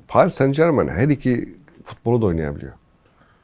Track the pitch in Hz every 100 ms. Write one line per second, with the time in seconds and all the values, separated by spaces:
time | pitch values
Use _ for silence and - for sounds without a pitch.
0 | - - 175 - 135 139 165 156 73 71
1 | 139 143 127 120 - - - - - -
2 | 117 120 107 82 76 76 69 - _ _
3 | _ _ _ _